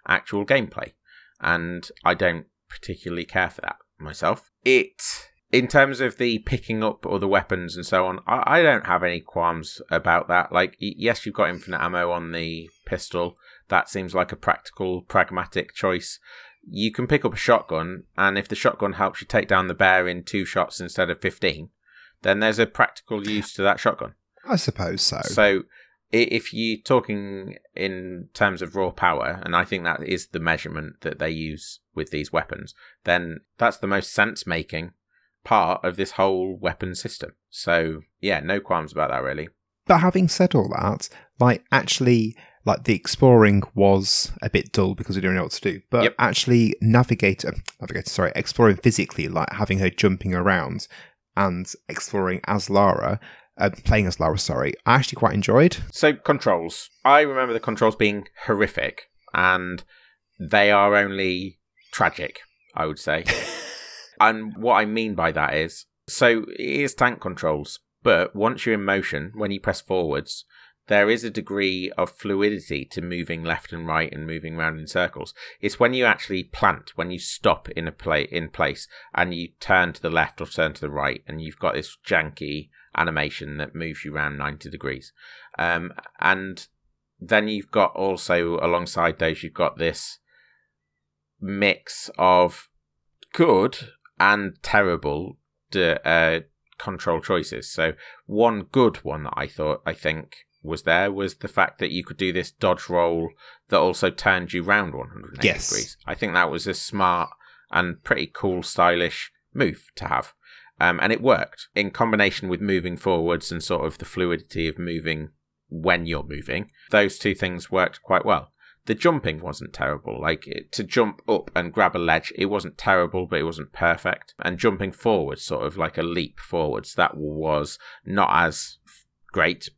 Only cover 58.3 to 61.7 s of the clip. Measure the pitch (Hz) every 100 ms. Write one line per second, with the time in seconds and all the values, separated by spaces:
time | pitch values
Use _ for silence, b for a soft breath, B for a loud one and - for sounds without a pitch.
58.3 | - - 104 107 - 65 - - _ _
59.3 | - 92 92 90 90 - b b b _
60.3 | - 82 107 101 101 101 101 101 95 95
61.3 | 92 92 - _